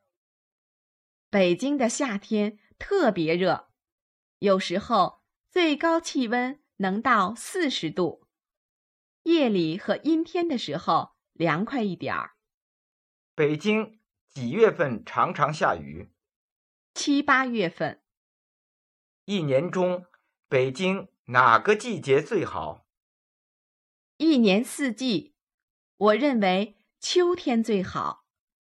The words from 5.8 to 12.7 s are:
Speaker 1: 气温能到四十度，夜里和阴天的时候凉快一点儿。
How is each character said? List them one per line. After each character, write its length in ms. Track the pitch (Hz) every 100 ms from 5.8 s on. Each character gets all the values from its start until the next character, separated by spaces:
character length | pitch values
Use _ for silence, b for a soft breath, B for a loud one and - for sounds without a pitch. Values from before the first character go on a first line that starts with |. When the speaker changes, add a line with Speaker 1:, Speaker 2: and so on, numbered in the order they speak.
| 330 330
Speaker 1:
气 260 | 330 294 233
温 360 | 240 254 269 _ -
能 240 | 190 202
到 340 | 254 226 185 233
四 340 | - 381 302
十 220 | - 160
度， 360 | 151 170 - _ _ _ _ _ _ _ _ _ _
夜 240 | 330 330 254
里 300 | 196 156 180
和 200 | - 196
阴 260 | 277 320
天 240 | 330 359 349
的 100 | 247
时 180 | - 147
候 400 | - 160 - _ _
凉 300 | - 165 151
快 200 | 220 277
一 120 | 208 165
点 200 | 123 85
儿。 200 | - _ _ _ _